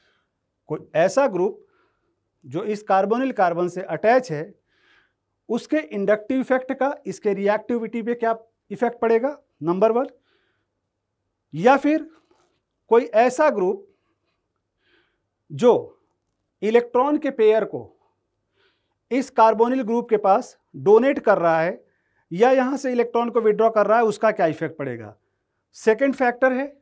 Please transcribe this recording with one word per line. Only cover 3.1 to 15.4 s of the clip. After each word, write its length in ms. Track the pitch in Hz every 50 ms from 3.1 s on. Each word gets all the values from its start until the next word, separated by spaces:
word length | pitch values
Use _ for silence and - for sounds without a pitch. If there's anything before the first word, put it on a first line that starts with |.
| 226 247 269 262
कार्बन 360 | 214 208 185 170 170 170 180
से 140 | 175 175 185 190
अटैच 480 | - 160 151 208 220 254 262 - -
है, 220 | 156 147 170 202 - _ _ _ _ _ _ _ _ _ _ _ _ _ _ _ _ _ _ -
उसके 280 | 226 226 - - 302
इंडक्टिव 640 | 311 302 - 208 202 196 196 214 214 - - 262 262
इफेक्ट 340 | - - 247 254 254 277 269
का 200 | 269 262 285 294 - -
इसके 280 | 190 180 - - 208 196
रिएक्टिविटी 680 | 196 202 202 208 214 - - 240 233 226 220 226 233
पे 120 | 214 240 233
क्या 200 | 240 226 226 226 226 - _ _ _ _ -
इफेक्ट 280 | 202 - 240 233 233 -
पड़ेगा, 380 | 233 226 226 226 247 294 285 - _ _ _ - 147
नंबर 280 | 170 180 190 214 220
वन, 160 | 226 240 269 269 - _ _ _ _ _ _ _ _ _ _ _ _ _ _ _ _ _ _ _ _ _ _ _ _ _ _ _ 143
या 220 | 160 190 247 277
फिर 300 | 269 - 294 311 311 302 - _ _ _ _ _ _ _ _ _ _ _ _ _ _ _ -
कोई 140 | 226 240 262 240 -
ऐसा 340 | 220 247 247 254 - 302 294
ग्रुप 380 | 233 202 180 185 - - - _ _ _ _ _ _ _ _ _ _ _ _ _ _ _ _ _ _ _ _ _ _ _ _ _ _ _ _ _ _ _